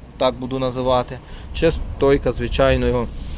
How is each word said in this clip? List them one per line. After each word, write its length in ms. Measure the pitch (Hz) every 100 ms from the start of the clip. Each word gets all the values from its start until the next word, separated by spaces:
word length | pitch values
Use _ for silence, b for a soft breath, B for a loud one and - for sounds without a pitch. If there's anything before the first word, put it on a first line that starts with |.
| - -
так 160 | 127
буду 240 | 123 127 131
називати, 600 | 131 127 127 127 123 123 - B B
чи 200 | - 165
стойка 600 | - - - 139 139 131
звичайної, 600 | 120 117 - 135 131 123
е, 120 | 123 110 - B